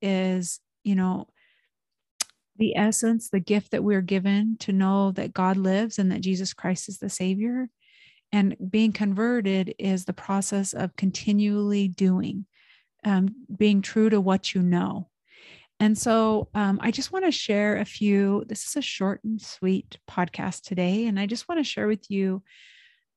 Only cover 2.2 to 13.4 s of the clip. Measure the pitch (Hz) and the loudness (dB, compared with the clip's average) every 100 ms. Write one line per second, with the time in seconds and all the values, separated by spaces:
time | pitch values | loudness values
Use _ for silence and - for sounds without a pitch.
2.2 | - _ _ 196 214 - 208 214 226 226 | -12 _ _ -2 -2 2 2 2 0 0
3.2 | - 196 170 208 - 180 202 196 175 196 | 0 -4 0 0 0 -2 2 0 0 0
4.2 | 190 202 220 220 - 190 190 196 196 185 | 2 2 0 -2 0 2 2 2 2 0
5.2 | - - 185 190 190 190 226 - 190 180 | -6 0 0 2 2 0 0 0 0 0
6.2 | 185 185 190 - 190 180 - 190 202 - | -2 -2 -4 -6 -4 -4 -6 -10 -10 -4
7.2 | 185 190 226 247 254 - _ _ _ _ | -2 -2 -2 -4 -6 -12 _ _ _ _
8.2 | _ 208 196 - 185 214 220 - 208 196 | _ 2 2 0 -2 2 2 2 -2 0
9.2 | 233 247 196 190 180 - 196 185 185 185 | 0 0 0 0 -2 -4 -2 -2 -4 -8
10.2 | - 196 196 202 196 - 180 - 190 - | -2 -2 0 -2 -2 -4 -6 -2 -2 0
11.2 | - 208 208 208 208 208 196 180 190 185 | 0 2 2 2 0 2 0 2 2 2
12.2 | - 196 196 _ _ _ _ _ 208 190 | 0 -6 -10 _ _ _ _ _ 0 2
13.2 | 196 254 | 2 -2